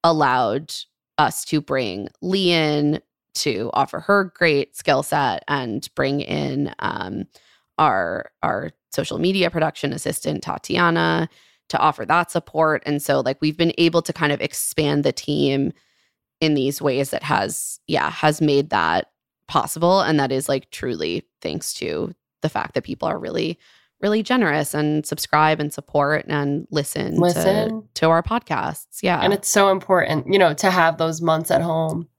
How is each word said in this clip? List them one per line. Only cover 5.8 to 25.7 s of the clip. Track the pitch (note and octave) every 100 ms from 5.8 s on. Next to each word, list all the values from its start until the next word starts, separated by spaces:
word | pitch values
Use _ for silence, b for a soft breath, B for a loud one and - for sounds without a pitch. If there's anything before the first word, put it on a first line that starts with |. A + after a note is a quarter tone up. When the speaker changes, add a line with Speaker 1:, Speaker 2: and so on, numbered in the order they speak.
| -
Speaker 1:
bring | - C3+ C#3
in, | - D3 C#3 C3 C#3+ -
um, | - - F#2 G2 F#2+ b b b b -
our, | D3+ G2 E2+ F2+ - _
our | F#2+ F#2+ D#3+ _ _
social | - - -
media | F3 F#3+ F3
production | E3+ D#3 - C#3+
assistant, | C3 - D#3 D3+ D3+
Tatiana, | - - - F3 F3 E3 E3 E3 D#3+ b b b _
to | -
offer | D#3 -
that | G2+ E3 E3+
support. | F3 - D3+ D#3+ D3+ -
And | D3
so, | - C#3
like, | B2 C#3
we've | D#3 D#3
been | E3+ -
able | E3+ E3+
to | -
kind | - D3+
of | C#3+
expand | - - - - D3 D3
the | C#3
team | - - D3 C#3+ C#3 C#3 - _ _ _ _ _ _
in | D#3
these | D3 C3 C#3+
ways | D3 C3 C#3
that | -
has, | C#3+ A#2+ G2 - - - -
yeah, | C#3 D2+
has | - D#3 D3+
made | D3+ C#3 D3+
that | G2+ D#2+ F2 - _ _ _ -
possible. | D3 - - E3+ F#3+
And | E3+ D3+
that | C3+
is, | C3 B2
like, | C3+ -
truly | - B2+ E2+ D2+ F2+ _ _
thanks | - D2+ -
to | - - D#2 - - _ _
the | D#3
fact | - -
that | -
people | - - E3
are | -
really, | - - D#3+ E3+ b b b _
really | G3+ G#3+
generous | G#3 B3+ F#3+ D3 D3
and | D3+ D3+ D3+
subscribe | - D3+ - D3+ D#3 D#3
and | D3+